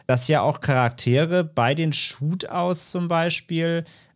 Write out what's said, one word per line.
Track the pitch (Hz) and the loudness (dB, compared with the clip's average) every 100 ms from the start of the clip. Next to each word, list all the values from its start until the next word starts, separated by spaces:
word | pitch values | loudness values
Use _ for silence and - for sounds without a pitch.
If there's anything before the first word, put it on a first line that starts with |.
| - | 0
dass | 123 139 | 0 2
ja | 151 | 2
auch | 127 - | 2 0
Charaktere | - 131 120 123 120 131 165 180 | 0 2 2 0 0 2 2 0
bei | 160 127 120 147 | 0 0 2 2
den | 160 | 0
Shootouts | - - - 151 185 - 180 180 170 - | -2 -6 -4 -4 -4 -6 -4 -2 -2 -4
zum | 180 170 | -4 -2
Beispiel | 165 170 165 - 165 165 165 165 - _ | 0 0 -4 -4 -2 0 -2 -6 -18 _